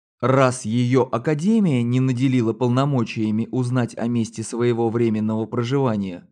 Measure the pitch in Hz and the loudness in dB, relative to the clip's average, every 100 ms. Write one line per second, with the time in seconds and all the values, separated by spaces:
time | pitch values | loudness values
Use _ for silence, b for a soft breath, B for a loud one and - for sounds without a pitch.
0 | _ - 120 131 131 123 107 120 123 131 | _ -6 2 4 4 0 -2 0 2 2
1 | 127 117 139 151 185 226 190 127 120 127 | 2 0 -2 -2 2 2 2 2 2 0
2 | 131 123 135 127 110 110 123 123 139 135 | 0 0 2 2 0 0 0 2 2 0
3 | 110 117 107 107 113 127 123 127 117 - | -2 -2 -2 0 -2 -2 -2 -2 -2 -4
4 | 117 120 110 - 107 117 120 117 117 117 | -4 -2 -2 -6 -8 -2 0 2 0 2
5 | 117 107 107 110 110 123 117 139 131 107 | 0 0 -2 -2 -4 -4 -2 0 0 -2
6 | 95 87 - | -4 -8 -18